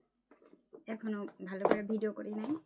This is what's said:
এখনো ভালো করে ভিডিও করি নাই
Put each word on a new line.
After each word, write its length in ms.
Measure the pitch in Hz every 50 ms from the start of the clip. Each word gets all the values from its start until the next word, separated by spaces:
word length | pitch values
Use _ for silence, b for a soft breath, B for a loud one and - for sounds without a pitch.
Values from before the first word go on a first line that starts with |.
| _ _ _ _ _ - - - - - - - _ _ - - -
এখনো 320 | - 226 220 - 220 214 208 202 - - - 190
ভালো 200 | 180 190 190 202
করে 180 | - 214 214 208
ভিডিও 300 | 202 220 214 214 214 202
করি 200 | - 208 202 214
নাই 180 | 214 214 262 302 320 -